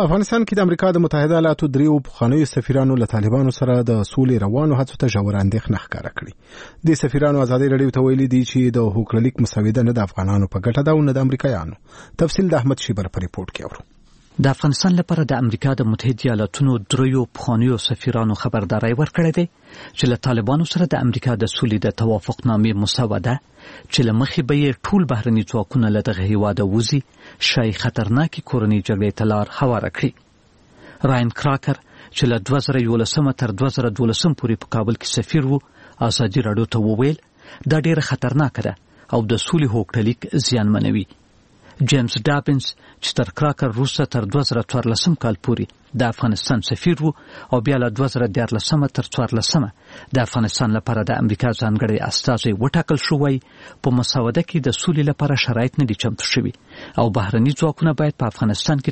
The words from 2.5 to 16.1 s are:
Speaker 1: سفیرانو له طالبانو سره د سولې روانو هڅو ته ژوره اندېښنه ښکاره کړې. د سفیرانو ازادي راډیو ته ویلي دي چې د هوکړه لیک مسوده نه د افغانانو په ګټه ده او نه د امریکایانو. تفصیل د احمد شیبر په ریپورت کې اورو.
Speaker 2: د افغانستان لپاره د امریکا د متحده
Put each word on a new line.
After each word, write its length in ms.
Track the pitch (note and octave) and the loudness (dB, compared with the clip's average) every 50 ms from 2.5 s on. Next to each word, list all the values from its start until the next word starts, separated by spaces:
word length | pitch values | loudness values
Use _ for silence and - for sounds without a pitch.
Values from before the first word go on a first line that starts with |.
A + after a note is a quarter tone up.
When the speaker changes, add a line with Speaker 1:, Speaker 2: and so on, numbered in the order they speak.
Speaker 1:
سفیرانو 440 | - - A#2+ - B2+ C#3 C3 C3+ C3 B2+ | 0 -4 -2 0 0 2 4 2 2 2
له 40 | A#2 - - | 0 0 0
طالبانو 380 | A2 G#2 A2 A2+ C3+ C3+ C3 B2 - | 0 2 2 2 4 2 2 0 0
سره 160 | C3+ B2+ B2 B2 A#2+ A#2+ | 0 2 2 2 2 2
د 100 | A#2 A2 G2+ - | 2 0 0 -2
سولې 260 | - - C3 B2+ B2+ A2+ F#2 | 0 2 2 4 4 2 2
روانو 340 | G2+ G#2+ C3 D3+ D#3 C#3+ B2+ | 0 0 2 2 2 2 2
هڅو 160 | C3+ C3 - - | 0 -2 -2 -2
ته 60 | - B2+ - | 0 0 2
ژوره 260 | A2 G2+ G2+ G2+ G2+ | 2 0 0 0 2
اندېښنه 360 | G2 G2 G2+ A2 - - A2+ G2+ - | 2 2 0 0 -2 -2 -4 -4 -4
ښکاره 280 | - - - - - - - | -8 -12 -10 -10 -10 -10 -10
کړې. 140 | - - - - - - - - - - - - - D#3+ | -12 -12 -16 -20 -20 -20 -20 -20 -20 -20 -20 -4 0 0
د 100 | D#3+ - | 2 2
سفیرانو 420 | - C#3+ - C#3+ D3 D3 C#3+ C#3+ C3+ | 0 -2 0 2 2 2 2 2 2
ازادي 240 | A#2+ B2+ B2+ C#3 C#3 C3+ | 2 2 2 2 2 2
راډیو 220 | C3 C#3 C3+ B2 C3 | 2 2 2 2 2
ته 80 | C3 | 2
ویلي 220 | C3 C3+ C3 C3+ C3 | 2 4 2 2 2
دي 140 | B2+ B2+ B2+ | 2 2 0
چې 260 | - - C3 B2+ B2 A#2 A#2+ | 2 0 2 2 2 2 2
د 100 | A#2 A2 G2 | 0 2 0
هوکړه 240 | A2+ A2 - - A2+ A#2 C3 | 0 -2 0 2 2 2 2
لیک 160 | B2+ - B2 | 2 0 -2
مسوده 400 | G#2 - A2 G#2 G#2+ A2 B2+ A#2+ A#2 | 0 2 0 0 2 2 2 2 2
نه 80 | A#2+ A#2 | 2 0
د 80 | G#2 F#2 | -2 -2
افغانانو 420 | - - F#2+ F#2+ G2+ G2+ G2 F#2 - | -2 -4 -2 0 2 2 0 0 -2
په 80 | G2 F2+ | -2 -2
ګټه 160 | A#2+ A#2 C#3+ C#3+ D#3 | 0 0 2 2 2
ده 40 | D#3 | 2
او 80 | D#3 D3+ C#3+ | 4 4 2
نه 40 | C3 C3+ | 2 2
د 80 | C3 C3 | 2 0
امریکایانو. 500 | C3+ C3 - C#3 B2 F2+ - D#3+ - - _ _ - - - - - - E3+ | 0 0 0 -2 -2 -2 -6 -8 -12 -14 _ _ -20 -20 -20 -20 -2 -2 -2
تفصیل 260 | D#3+ - - G3 F3+ | 0 2 0 2 2
د 100 | E3 D3 | 2 2
احمد 240 | A#2 C3 C#3 - - - | 2 0 0 0 -2 -6
شیبر 240 | A2+ F#2 F#2+ F2+ - | -4 -4 -4 -6 -6
په 120 | - F#2 F2 | -6 -6 -6
ریپورت 260 | - - F#2+ - - | -8 -10 -12 -10 -12
کې 100 | - - - | -12 -12 -12
اورو. 180 | - - - _ _ - - - - - _ _ _ - C3 | -14 -16 -20 _ _ -20 -20 -20 -20 -20 _ _ _ 0 2
Speaker 2:
د 20 | C#3 C3+ | 2 2
افغانستان 400 | - - D3+ C3+ - - F#3+ F3+ F3 | 2 2 0 0 2 2 2 2 2
لپاره 260 | F3 - F3 D#3+ D#3 A#2 | 2 0 0 -2 0 0
د 100 | C#3 A#2+ B2+ | 0 0 0
امریکا 280 | A#2 G#2 G#2+ - C#3 C3+ - | 0 -2 0 0 -2 0 0
د 100 | C3 A2 | 0 0
متحده 340 | G#2+ - - B2 | 0 0 0 -2